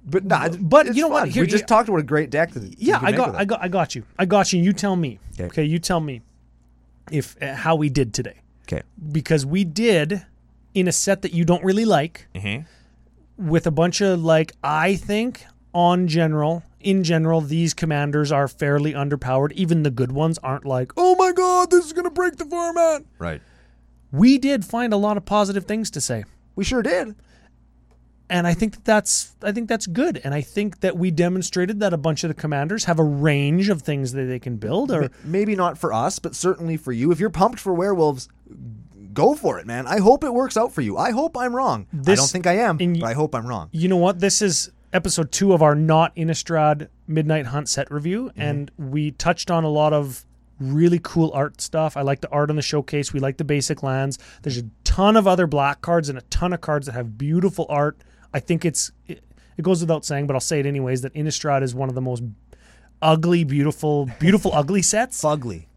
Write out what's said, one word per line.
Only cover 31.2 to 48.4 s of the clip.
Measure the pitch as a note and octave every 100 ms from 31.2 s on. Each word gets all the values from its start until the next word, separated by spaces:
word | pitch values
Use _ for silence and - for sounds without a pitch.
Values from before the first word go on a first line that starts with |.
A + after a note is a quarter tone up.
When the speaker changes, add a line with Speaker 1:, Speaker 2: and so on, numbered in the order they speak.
| F3 F#3 F3 F#3 F3+ G#3
Speaker 2:
that | G3+
a | E3+
bunch | D#3 D3
of | E3+
the |
commanders | D3 D3+ C#3+ D3+ G#3+
have | - D#3+
a |
range | D3+ C#3+ D3+ C#3+ C#3+ E3+ G3
of | E3+
things | - C#3+ C3
that | C3+
they | B2+ B2+
can | B2+
build. | A2+ G#2 E3+ C4+
Or | F3
Speaker 1:
M-, | C3+ -
maybe | D3 F#3 G#3
not | G3 F3 -
for | E3
us, | A2 C#3+ -
but | E3
certainly | D#3 F3+ F#3 E3 D#3+
for | C3
you. | A#2 C#3+
If | D#3+
you're | G#3
pumped | D#3+ G#3 A#3
for | G3
werewolves, | F3 G3 F#3 D3+ C3+ - _ - - B2 A2 A#2 G2 G2
go | G#2 F#3
for | D4 F3 F#2+
it, | F#2+
man. | A#2+
I | C3 G3+
hope | G3 C#4+
it | D4
works | A#3+ C4 G#3+
out | A#3+
for | -
you. | A2+ G2
I | F#3
hope | A#3 - B3+
I'm | B3
wrong. | A#3+ B3+ A#2 -
I | D#3
Speaker 2:
This | C#3 G#3
Speaker 1:
don't | C#4
think | F#3 F3
I |
am, | F#3+ A#3 D#3
Speaker 2:
in | F3 E3+
Speaker 1:
but | A#2
I |
hope | B2 D3+
I'm | B2
wrong. | A#2 A2+ D#2
Speaker 2:
You | D#3+ F3+
know | F#3
what? | F3 F3
This | G3 -
is | G3+ D3+ - _ _
episode | F3+ F3+ E3+ D#3
two | - G3
of | F3
our | D#3
Not | D3 D#3 D#3 E3
Innistrad | - E3 D#3+ - E3 D3+ D3 - _ -
Midnight | D#3 D#3 D#3 B2
Hunt | C#3 D3
set | - C#3
review, | D3 D#3 G3+ C4
Speaker 1:
Mm-hmm. | -